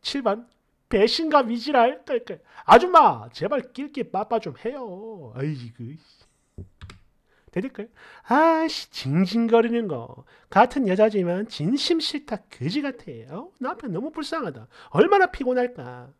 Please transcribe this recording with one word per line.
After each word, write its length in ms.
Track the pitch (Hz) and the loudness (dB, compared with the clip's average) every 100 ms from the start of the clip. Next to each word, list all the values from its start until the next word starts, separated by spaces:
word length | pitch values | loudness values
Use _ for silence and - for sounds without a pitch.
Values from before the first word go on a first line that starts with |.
칠 200 | - 277 | -6 -4
번, 260 | 233 208 240 _ _ _ _ | -2 -2 -8 _ _ _ _
배신감 640 | 208 214 - 320 285 240 | 2 2 2 2 2 2
이지랄. 500 | 240 240 277 233 294 | -4 0 4 4 2
그러니까, 340 | - 254 - 180 _ - | -6 -6 -6 -16 _ -16
"아줌마, 640 | - 226 359 339 269 131 113 | 6 6 8 6 6 4 -8
제발 400 | - 180 269 - | -8 -4 -4 -4
낄끼 380 | - 285 294 226 | -12 -12 -8 -6
빠빠 300 | 185 208 226 | -6 -4 -4
좀 140 | 175 127 | -4 -10
해요." 680 | 220 277 240 185 220 208 131 113 | -10 -8 -12 -12 -14 -16 -16 -8
아이고. 580 | 143 147 120 113 117 156 _ _ _ _ _ - 92 _ - - _ _ _ _ _ - | -6 -6 -12 -14 -16 -16 _ _ _ _ _ -20 -20 _ -20 -20 _ _ _ _ _ -8
대들걸? 320 | 254 - 220 _ - - | -8 -10 -16 _ -20 -20
아이씨, 680 | - 254 330 320 320 - - | 0 2 4 2 -2 -6 -12
징징거리는 1000 | - 135 151 185 214 233 233 233 233 214 | -12 -2 0 0 0 2 2 2 -2 -4
거. 360 | 139 120 - - _ _ | -8 -10 -18 -20 _ _
같은 360 | 190 247 285 226 | 4 4 4 0
여자지만 600 | 185 214 208 175 180 220 | 4 4 4 -2 -2 -6
진심 520 | - 151 277 - 330 | -4 -2 -2 0 -2
싫다 360 | 311 294 - 208 _ | -2 -8 -8 -10 _
그지 320 | - 131 240 | -8 -4 -4
같아. 220 | 285 254 - 120 113 | -4 -8 -14 -18 -14
어? 180 | 165 330 _ | -16 -16 _
남편 340 | 254 - 277 | -8 -8 -8
너무 180 | 170 277 | -8 -8
불쌍하다. 560 | 311 294 330 220 135 110 - - | -10 -8 -6 -6 -10 -18 -20 -6
얼마나 400 | 147 330 403 370 | 2 4 6 4
피곤할까? 800 | - 254 254 247 247 127 247 123 _ | 0 -2 -2 -2 -6 -16 -16 -20 _